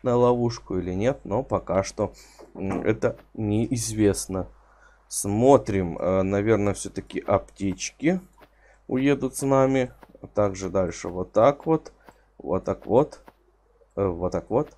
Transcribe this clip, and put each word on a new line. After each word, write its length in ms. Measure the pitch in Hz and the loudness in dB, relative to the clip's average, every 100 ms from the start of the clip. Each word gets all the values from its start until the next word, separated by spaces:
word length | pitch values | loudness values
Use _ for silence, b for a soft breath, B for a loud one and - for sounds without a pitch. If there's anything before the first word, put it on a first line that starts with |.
на 140 | 127 120 | 2 4
ловушку 600 | 123 123 120 117 - 92 | 4 4 0 -4 -6 -4
или 140 | 87 | -2
нет, 280 | 92 117 139 | 0 0 -2
но 180 | - 104 | -4 -4
пока 400 | 139 98 - 92 | -2 -4 0 -2
что, 300 | 95 - 101 B B B B | -2 -4 -6 B B B B
м, 280 | - 95 92 | -10 -6 -2
это 340 | - 113 - - - | -2 0 -2 -4 -16
неизвестно. 1120 | - 104 107 117 120 113 110 104 92 - 95 87 b b b b b b | -6 -2 -2 -2 -4 -4 2 2 2 -4 -6 -8 b b b b b b
Смотрим, 880 | - 101 104 127 135 - 98 90 - | -8 -2 2 6 6 4 -2 -2 -4
э, 240 | 87 95 | 0 0
наверное, 520 | 95 101 104 107 104 | 2 0 2 2 2
всё-таки 460 | 95 98 - - - | -4 -8 -12 -8 -8
аптечки 1000 | - 101 - - 98 90 - _ 147 185 - _ b b b b - | 0 0 -2 -6 -6 -6 -10 _ -2 -2 -6 _ b b b b -6
уедут 480 | 127 135 139 131 - | 0 2 0 -2 -4
с 60 | |
нами. 500 | 139 135 131 135 123 - - - - | 2 4 4 2 -2 -6 -20 -20 -6
Также 360 | - 104 95 95 | 0 0 -2 -2
дальше 380 | 95 90 - 87 | 0 -2 -4 -10
вот 240 | 90 92 | -8 -2
так 340 | 104 123 143 - | 4 4 2 -2
вот, 260 | 156 - b b b b _ | -2 -2 b b b b _
вот 260 | 67 92 | -6 -4
так 220 | - 95 - | -4 -8 2
вот, 340 | 113 151 - - _ _ _ _ _ _ - | 2 2 -6 -20 _ _ _ _ _ _ -4
э, 80 | 98 | -4
вот 260 | 85 90 | -2 -4
так 180 | 87 - | -4 -2
вот 200 | 113 156 | -2 -2